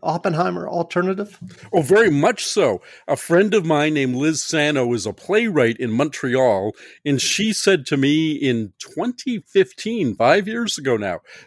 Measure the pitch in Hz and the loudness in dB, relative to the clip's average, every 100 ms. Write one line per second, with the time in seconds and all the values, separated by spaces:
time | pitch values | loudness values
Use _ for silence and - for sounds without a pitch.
0 | 165 170 190 160 180 180 - 170 170 180 | -4 -2 -2 -2 -2 -4 -6 -6 -4 -2
1 | 180 190 202 - 185 - - 185 139 202 | -2 -2 -6 -12 -20 -20 -2 0 4 4
2 | 226 143 165 220 - - 147 92 - - | 6 4 2 0 -4 0 2 0 -6 -14
3 | - 139 - 170 208 214 160 151 151 151 | -6 -4 2 2 4 2 2 2 2 0
4 | 131 127 151 151 - 160 147 143 123 120 | 0 0 -2 -2 -2 -2 0 0 0 -2
5 | 101 98 - 208 233 156 117 117 127 110 | -4 -8 -2 0 0 2 2 0 -2 -2
6 | 151 - 135 127 127 98 104 - - - | -2 -4 -2 2 2 2 -2 -8 -16 -10
7 | 147 135 - - 214 202 - 180 127 143 | -2 -2 0 -2 -2 0 0 0 0 0
8 | 135 151 160 147 139 117 104 - - - | 2 2 0 -2 -2 -2 -4 -10 -14 -6
9 | 233 247 269 220 - 196 190 - 220 233 | -6 -6 -6 -6 -2 0 0 -2 -6 -2
10 | 139 98 120 180 196 233 220 - 135 117 | -2 2 2 2 0 -6 -6 -4 -2 -2
11 | 101 85 - - | -2 -6 -10 -20